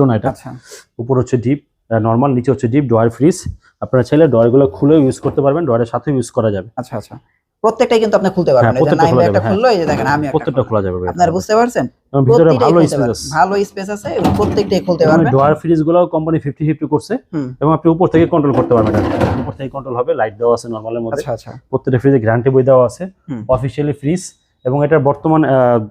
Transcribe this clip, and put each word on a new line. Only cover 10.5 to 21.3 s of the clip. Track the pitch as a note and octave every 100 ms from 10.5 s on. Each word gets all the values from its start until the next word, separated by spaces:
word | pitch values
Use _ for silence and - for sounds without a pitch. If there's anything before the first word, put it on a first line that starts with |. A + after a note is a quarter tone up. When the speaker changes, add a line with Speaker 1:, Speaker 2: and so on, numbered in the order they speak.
| C3
Speaker 2:
খুললাম। | A2+
Speaker 1:
খোলা | G#2+
যাবে | F#2+ F2+
ভাই। | F2+
Speaker 2:
আপনারা | E3+ E3+
বুঝতে | F3 F#3+ A3
পারছেন? | A#3+ G#3 B2+ _ _
Speaker 1:
এবং | C#3
ভিতরে | C3 -
Speaker 2:
প্রত্যেকটাই | E3 B2+
Speaker 1:
ভালো | B2
Speaker 2:
খুলতে | E3+ D#3
Speaker 1:
স্পেস | D3
Speaker 2:
পারবেন। | A#2
Speaker 1:
আছে। | G#2+ C#3
Speaker 2:
ভালো | D#3 F#3 G3+ G3+
স্পেস | G3 G3
আছে | G#3 -
এবং | A#3 F3 -
প্রত্যেকটাই | G#3 G3+ G3+ F#3
খুলতে | - E3+
Speaker 1:
এবং | D#3+ D#3+
Speaker 2:
পারবেন। | D#3+
Speaker 1:
ড্রয়ার | C3+ C#3+ D3+
ফ্রিজগুলোও | E3 E3 D#3 F3 F3
কোম্পানি | D#3+ D#3 D#3
ফিফটি | C#3+ - D#3
ফিফটি | D3+ C#3
করছে | D3 - B3+ _
Speaker 2:
হুম। | D#3+ B2+ C3
Speaker 1:
এবং | C#3+
আপনি | D#3 E3+
উপর | E3 F3
থেকে | E3 E3
কন্ট্রোল | E3+ C#3+ B2+
করতে | -
পারবেন | A#2 G#2+ G#2
এটা। | - - - -
উপর | A#2+
থেকে | - C3+
কন্ট্রোল | C#3 C3 A#2+
হবে, | B2
লাইট | D3+ A2 G2+
দেওয়া | A#2+
আছে | A#2+ A#2+
নরমালের | A2 A2 A#2
মধ্যে। | A#2 C#3
Speaker 2:
আচ্ছা, | C#3+